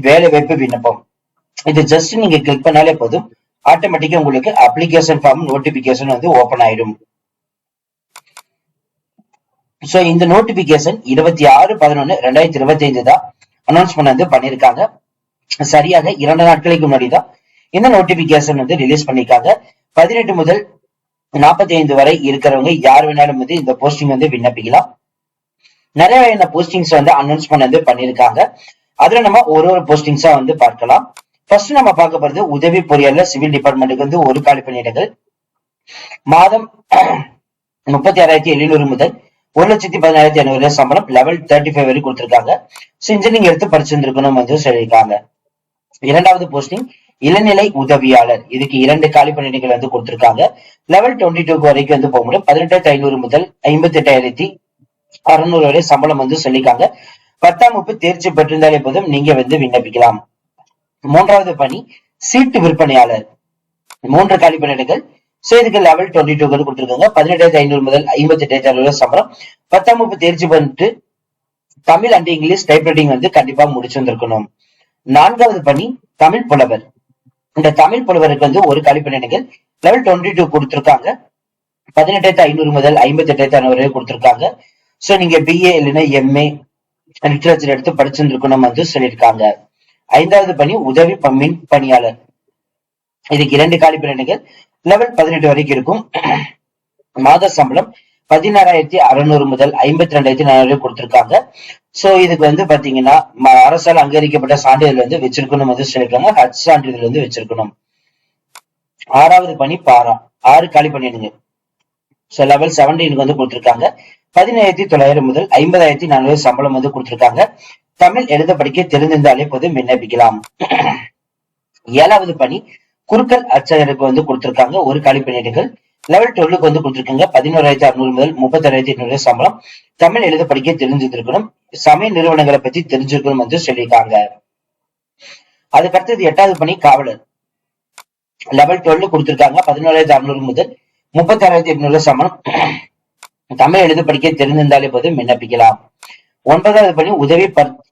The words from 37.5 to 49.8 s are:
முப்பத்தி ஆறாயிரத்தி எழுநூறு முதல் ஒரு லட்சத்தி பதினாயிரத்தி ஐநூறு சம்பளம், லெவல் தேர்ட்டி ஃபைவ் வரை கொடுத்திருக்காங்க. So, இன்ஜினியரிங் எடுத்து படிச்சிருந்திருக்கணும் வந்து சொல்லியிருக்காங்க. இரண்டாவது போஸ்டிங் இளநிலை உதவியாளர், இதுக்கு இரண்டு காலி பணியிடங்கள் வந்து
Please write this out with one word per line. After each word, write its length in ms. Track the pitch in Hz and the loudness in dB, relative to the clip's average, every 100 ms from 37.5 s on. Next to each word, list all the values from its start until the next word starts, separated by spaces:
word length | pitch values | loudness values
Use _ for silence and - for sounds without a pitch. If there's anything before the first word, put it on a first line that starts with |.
| _ _ _ - | _ _ _ -4
முப்பத்தி 260 | 143 185 180 | -2 0 2
ஆறாயிரத்தி 320 | 165 156 160 | 4 2 0
எழுநூறு 340 | 147 156 151 139 | -2 0 0 0
முதல் 260 | 120 151 - _ _ _ 151 | -2 -2 -4 _ _ _ 0
ஒரு 120 | 190 | 2
லட்சத்தி 300 | 208 190 160 | 0 -2 -2
பதினாயிரத்தி 420 | 160 156 151 147 | 2 4 4 2
ஐநூறு 260 | 135 131 147 | 0 0 -2
சம்பளம், 360 | 147 127 165 202 | 0 0 0 0
லெவல் 300 | 127 139 170 | 0 2 -2
தேர்ட்டி 260 | - 147 147 | 0 0 0
ஃபைவ் 160 | 143 131 | -2 0
வரை 120 | 135 | -2
கொடுத்திருக்காங்க. 480 | 131 123 117 120 113 160 _ - - _ | -4 -8 0 0 0 -4 _ -20 -20 _
So, 100 | - | -4
இன்ஜினியரிங் 380 | 208 226 226 180 | -2 0 2 2
எடுத்து 200 | 160 196 | 0 0
படிச்சிருந்திருக்கணும் 680 | 156 147 147 135 135 139 131 | -2 0 -4 -4 -2 -2 0
வந்து 180 | 123 151 | -2 -2
சொல்லியிருக்காங்க. 540 | 139 120 113 113 110 104 - _ _ _ _ _ _ _ | -2 -2 0 2 2 -2 -8 _ _ _ _ _ _ _
இரண்டாவது 420 | 135 156 185 180 165 | -2 0 2 2 0
போஸ்டிங் 360 | 139 139 190 262 _ _ - | -8 -8 -12 -12 _ _ -6
இளநிலை 420 | 139 190 214 196 208 | 0 2 2 0 0
உதவியாளர், 680 | 135 131 139 131 127 117 117 - | -2 0 0 4 4 4 0 -4
இதுக்கு 280 | 127 139 135 | -8 -6 -2
இரண்டு 280 | 131 151 156 | 0 2 2
காலி 220 | 147 151 | 2 2
பணியிடங்கள் 400 | 147 135 127 127 | -2 -8 -6 -4
வந்து 160 | 120 | -4